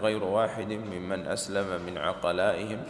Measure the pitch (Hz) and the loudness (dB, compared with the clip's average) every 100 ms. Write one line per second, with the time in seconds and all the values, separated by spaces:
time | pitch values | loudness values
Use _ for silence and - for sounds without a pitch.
0 | 107 107 92 104 113 - 98 107 107 90 | 0 2 2 4 2 0 -4 -4 -4 -6
1 | 90 95 76 98 - 98 98 87 87 85 | -2 -2 0 -2 0 0 0 -2 -4 -2
2 | 80 92 87 90 101 87 107 110 | -2 0 2 4 4 2 -2 -6